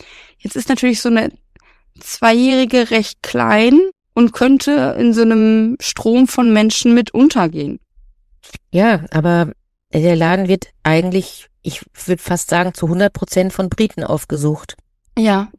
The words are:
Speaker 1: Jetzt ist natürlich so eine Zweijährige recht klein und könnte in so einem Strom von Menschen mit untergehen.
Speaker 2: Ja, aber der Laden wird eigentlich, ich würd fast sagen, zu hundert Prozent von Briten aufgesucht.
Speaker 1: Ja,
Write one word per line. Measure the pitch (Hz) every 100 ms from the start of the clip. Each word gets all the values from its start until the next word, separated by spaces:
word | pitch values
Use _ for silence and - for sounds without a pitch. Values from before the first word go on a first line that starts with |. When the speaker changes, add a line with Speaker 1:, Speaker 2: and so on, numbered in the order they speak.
| - - - _
Speaker 1:
Jetzt | 208 -
ist | 233
natürlich | 262 254 220
so | 240
eine | 226 - - _ _ _ _ _ _
Zweijährige | - - 233 233 262 262 240 254 233
recht | 226 208 -
klein | - 240 226 214 233 294 381 - _
und | 233 240
könnte | - 262 269 - 294 262 -
in | 240
so | 226
einem | 226 220 220 220 226 254
Strom | - - 226 240 262
von | - 240
Menschen | 214 214 - 240
mit | 233 226
untergehen. | - 294 240 170 160 147 151 _ _ - _ _ _ _ - _
Speaker 2:
Ja, | 170 226 190 -
aber | 160 170 170 160 - _ _ _
der | 156 170 165
Laden | 165 185 185
wird | 190 - _
eigentlich, | 156 160 180 185 185 - - _
ich | - - - - -
würd | 175
fast | - 175 -
sagen, | 170 180
zu | - 165
hundert | 175 202
Prozent | - - 185 185
von | - 185
Briten | - 214 -
aufgesucht. | - 156 - 151 147 151 - - _ _ _ -
Speaker 1:
Ja, | 220 196 208